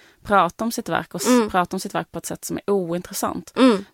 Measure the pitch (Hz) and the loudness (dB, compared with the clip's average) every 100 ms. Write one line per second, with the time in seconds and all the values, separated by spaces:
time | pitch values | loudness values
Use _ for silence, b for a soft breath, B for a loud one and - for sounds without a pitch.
0 | b b - 202 165 - 226 - 196 165 | b b 2 2 2 0 -6 -6 -4 -4
1 | - 175 220 247 214 185 175 185 196 170 | -4 -2 2 4 4 0 0 -4 -4 -6
2 | 165 170 - - - 170 - 202 170 175 | -6 -8 -10 -10 -8 -6 -2 0 0 -6
3 | - 190 220 - - - 254 196 196 | -6 -6 -6 -6 -6 2 4 4 -2